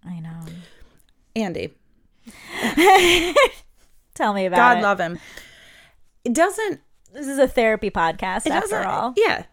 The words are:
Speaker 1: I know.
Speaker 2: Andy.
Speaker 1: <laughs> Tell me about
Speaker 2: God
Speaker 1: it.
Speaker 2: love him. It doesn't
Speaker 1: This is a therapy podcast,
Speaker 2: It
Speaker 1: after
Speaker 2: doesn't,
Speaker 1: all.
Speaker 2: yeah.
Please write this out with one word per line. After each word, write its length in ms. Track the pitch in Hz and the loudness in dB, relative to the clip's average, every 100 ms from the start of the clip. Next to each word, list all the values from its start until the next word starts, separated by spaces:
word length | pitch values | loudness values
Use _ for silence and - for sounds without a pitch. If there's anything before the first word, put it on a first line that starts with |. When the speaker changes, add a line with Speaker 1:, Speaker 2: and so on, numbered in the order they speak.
Speaker 1:
I 160 | 170 175 | -16 -14
know. 200 | 160 165 160 165 175 - - _ _ _ _ - | -14 -14 -16 -18 -20 -20 -20 _ _ _ _ -8
Speaker 2:
Andy. 400 | 208 165 95 - _ _ _ _ - | -6 -6 -10 -14 _ _ _ _ -20
Speaker 1:
<laughs> 1080 | - - - 226 - 359 381 349 349 339 359 539 - - _ _ _ _ - | -20 -16 -8 -4 2 6 6 6 4 2 4 2 0 -20 _ _ _ _ -4
Tell 180 | 220 | -2
me 120 | 202 185 | -2 0
about 100 | 175 | 4
Speaker 2:
God 200 | 247 240 | 4 4
Speaker 1:
it. 20 | |
Speaker 2:
love 180 | 208 196 | 2 -2
him. 200 | 165 175 - - - - - - _ _ _ _ | -4 -8 -14 -20 -20 -20 -20 -20 _ _ _ _
It 100 | - | -4
doesn't 480 | 240 349 381 427 - _ _ _ | 0 0 0 -6 -6 _ _ _
Speaker 1:
This 140 | 269 277 | -14 -6
is 100 | 277 | 0
a 80 | 262 | 0
therapy 420 | - 226 214 202 | 2 0 0 -4
podcast, 540 | 180 165 165 196 190 - | -2 -2 -2 -6 -6 -4
Speaker 2:
It 40 | |
Speaker 1:
after 180 | 285 427 | -4 -2
Speaker 2:
doesn't, 160 | 427 - | -4 -4
Speaker 1:
all. 260 | - 233 254 | -4 -4 -2
Speaker 2:
yeah. 280 | 440 - - | -2 -2 -8